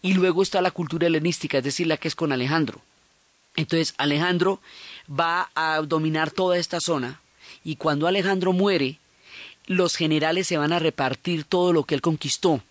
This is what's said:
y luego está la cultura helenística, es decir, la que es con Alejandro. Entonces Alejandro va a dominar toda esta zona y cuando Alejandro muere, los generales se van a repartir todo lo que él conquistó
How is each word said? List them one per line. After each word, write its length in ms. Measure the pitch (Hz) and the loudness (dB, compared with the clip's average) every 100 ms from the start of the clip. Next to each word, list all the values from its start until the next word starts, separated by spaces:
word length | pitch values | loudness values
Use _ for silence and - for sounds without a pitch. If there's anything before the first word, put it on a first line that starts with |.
y 120 | 185 | 2
luego 280 | 190 185 170 | 4 4 2
está 200 | 196 196 | 2 2
la 80 | 180 | 0
cultura 360 | - 160 160 175 | -2 -4 0 2
helenística, 520 | 160 165 165 147 139 | 2 0 -2 -2 -2
es 60 | |
decir, 220 | 131 135 165 | -2 -2 -2
la 100 | 156 | -2
que 120 | 165 | -2
es 60 | |
con 180 | - 160 | -4 -2
Alejandro. 480 | 131 127 160 147 - _ _ _ _ _ _ _ - | 0 0 0 0 -4 _ _ _ _ _ _ _ -6
Entonces 380 | 156 165 160 - | -2 0 -2 -2
Alejandro 600 | 147 147 175 175 180 190 - - - - - | 0 0 0 2 0 -2 -10 -20 -20 -20 -10
va 420 | 143 165 175 180 | -2 -2 -2 -2
a 260 | - 160 156 | -2 0 -2
dominar 480 | 156 160 156 156 156 | 0 0 0 0 -2
toda 280 | - 185 175 | 0 0 0
esta 220 | 170 170 | -2 -4
zona 400 | - 151 123 147 _ _ - - | -2 -2 -4 -10 _ _ -20 -14
y 140 | 160 147 | -10 -4
cuando 300 | 156 147 165 | -2 0 2
Alejandro 460 | 196 185 190 180 | 2 0 0 2
muere, 460 | 180 202 180 131 147 _ _ - - - - - | 2 2 2 0 -4 _ _ -20 -20 -20 -20 -4
los 300 | 185 175 - | 0 0 0
generales 500 | 165 156 156 170 190 | 0 2 2 0 0
se 120 | 165 | 0
van 140 | 147 | 0
a 60 | 170 | 0
repartir 680 | 160 - 131 175 - 165 | 0 0 -4 -2 -4 -4
todo 280 | - 180 180 | 0 2 4
lo 120 | 165 | 2
que 100 | 139 | 2
él 80 | 139 | 0
conquistó 580 | 170 156 143 - 185 139 - | 0 -2 -4 0 0 0 -2